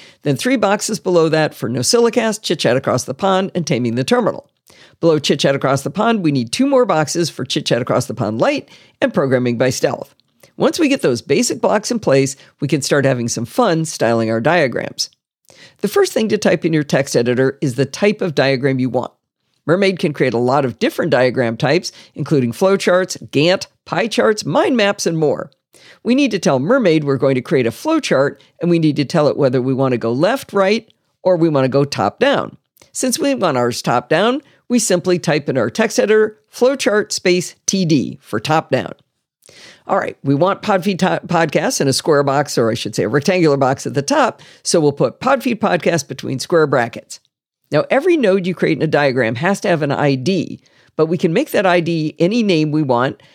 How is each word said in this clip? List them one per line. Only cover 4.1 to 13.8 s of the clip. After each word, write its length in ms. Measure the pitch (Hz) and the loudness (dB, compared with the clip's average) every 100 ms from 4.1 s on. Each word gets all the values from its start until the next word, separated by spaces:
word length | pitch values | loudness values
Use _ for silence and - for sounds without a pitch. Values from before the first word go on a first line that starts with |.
| 247 185 82 - _ _ - - _ | 0 0 -4 -10 _ _ -20 -20 _
Below 180 | 165 156 | 2 2
Chit 220 | 147 147 | 0 0
Chat 160 | 147 139 | 0 0
Across 260 | 135 135 | 0 0
the 80 | 143 | -2
Pond, 320 | 160 220 226 | -2 0 0
we 80 | 160 | 0
need 220 | 139 117 | 0 -2
two 140 | - 277 | -2 2
more 200 | 262 240 | 2 2
boxes 440 | 160 147 170 156 | 2 0 -2 -4
for 140 | - | -6
Chit 220 | 127 156 - | -6 -6 -2
Chat 160 | 117 | -2
Across 240 | - 117 - | 0 -2 -2
the 80 | |
Pond 240 | 110 104 110 | -4 -4 0
Lite 320 | 208 294 - - _ _ | 0 -2 -6 -18 _ _
and 120 | 262 | -2
Programming 460 | 190 139 127 123 120 | 0 0 0 0 0
by 120 | 131 | 0
Stealth. 440 | - - - - _ _ _ _ - | 0 -2 -4 -10 _ _ _ _ -2
Once 220 | 240 330 | -2 2
we 100 | 311 | 0
get 140 | 277 | 2
those 180 | 156 120 | 0 -2
basic 400 | - 151 240 - | 0 0 0 -2
blocks 300 | 220 202 208 | 0 0 -2
in 80 | 233 | -4
place, 380 | 175 135 135 - - _ | 2 2 2 -4 -18 _
we 80 | 139 | -4
can 120 | 156 | -2
start 240 | - 147 | 0 2
having 240 | 139 127 117 | 2 0 -2
some 160 | - | -6
fun 400 | 117 - 233 160 | -4 -2 0 0